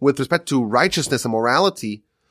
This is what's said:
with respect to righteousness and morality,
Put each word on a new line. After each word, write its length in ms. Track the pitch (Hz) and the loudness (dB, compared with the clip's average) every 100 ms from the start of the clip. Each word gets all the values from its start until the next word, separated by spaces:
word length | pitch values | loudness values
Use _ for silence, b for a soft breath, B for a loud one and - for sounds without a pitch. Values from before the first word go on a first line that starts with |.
with 180 | 139 139 | 0 0
respect 300 | 131 170 - | 0 -2 0
to 160 | 139 | -2
righteousness 600 | 113 120 180 175 139 131 | 2 2 2 0 -2 -2
and 80 | 120 | -2
morality, 680 | 113 117 135 196 190 110 104 _ _ _ | -2 2 2 2 0 -10 -10 _ _ _